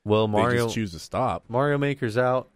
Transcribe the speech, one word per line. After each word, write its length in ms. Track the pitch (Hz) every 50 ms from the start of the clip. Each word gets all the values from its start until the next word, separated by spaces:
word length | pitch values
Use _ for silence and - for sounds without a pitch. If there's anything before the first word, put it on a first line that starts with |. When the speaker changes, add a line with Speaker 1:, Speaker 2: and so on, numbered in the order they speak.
| -
Speaker 1:
Well, 220 | 104 104 110 110
Speaker 2:
they 60 | 107 104
Speaker 1:
Mario, 320 | 104 110 120 120 120 117
Speaker 2:
just 100 | 113 107
choose 160 | 113 110 95
to 80 | 85 78
stop. 460 | - - - 98 131 120 87 85 - -
Speaker 1:
Mario 300 | 113 123 139 147 143 143
Maker's 400 | 143 143 139 139 135 113 104 123
out, 300 | 127 123 127 131 - - _